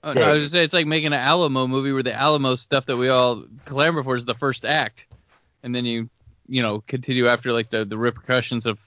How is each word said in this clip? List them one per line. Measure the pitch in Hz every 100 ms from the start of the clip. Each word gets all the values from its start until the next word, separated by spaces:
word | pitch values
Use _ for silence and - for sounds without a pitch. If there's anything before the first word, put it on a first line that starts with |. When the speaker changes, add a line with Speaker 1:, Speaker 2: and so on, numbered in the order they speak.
Speaker 1:
oh, | 151
Speaker 2:
go | 131
Speaker 1:
no, |
I | 151
Speaker 2:
ahead. | 151
Speaker 1:
was |
just | 147
saying | 175
it's | 160
like | 180 151
making | 160 151
an |
Alamo | 143 131 170 160 131 131
movie | 131 139
where | 135
the | 127
Alamo | 110 143 151 135 127
stuff | - 135 131
that | 123
we | 127
all | 127 123 113 64 120 -
clamor | 139 156 160
for | 131 123
is |
the | 120
first | 120 139 123
act, | 117 151 117 - - - _ _ _ _
and | 127
then | 123
you, | 120 117 113 _ _ _ _
you | 131
know, | 113 104 -
continue | 127 131 127 120
after, | 120 123
like, | 117 113
the, | 113
the | 104 107
repercussions | 120 117 - 127 120 120
of | 117 104